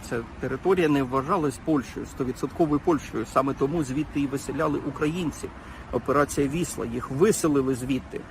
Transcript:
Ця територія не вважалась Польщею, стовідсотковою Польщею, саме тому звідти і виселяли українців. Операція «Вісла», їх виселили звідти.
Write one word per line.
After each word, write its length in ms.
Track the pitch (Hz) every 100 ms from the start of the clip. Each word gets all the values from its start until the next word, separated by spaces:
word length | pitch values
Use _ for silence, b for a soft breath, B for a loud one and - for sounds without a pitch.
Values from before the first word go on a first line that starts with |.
| -
Ця 100 | 117 120 -
територія 500 | 131 131 175 190 160
не 140 | 143
вважалась 560 | 131 135 135 190 147 - -
Польщею, 400 | 151 113 - -
стовідсотковою 720 | - 127 127 139 - 165 147
Польщею, 460 | 180 151 - 113 110
саме 200 | - 135
тому 300 | 131 139 170
звідти 380 | 135 131 147 147
і 60 | 139
виселяли 520 | 135 - 135 156 143 143
українців. 640 | 135 151 170 160 - - - B B B
Операція 560 | - - 131 143 - 139
«Вісла», 380 | 151 165 - 113
їх 260 | 117 -
виселили 640 | 131 208 - 165 143 131 131
звідти. 460 | 127 131 - - -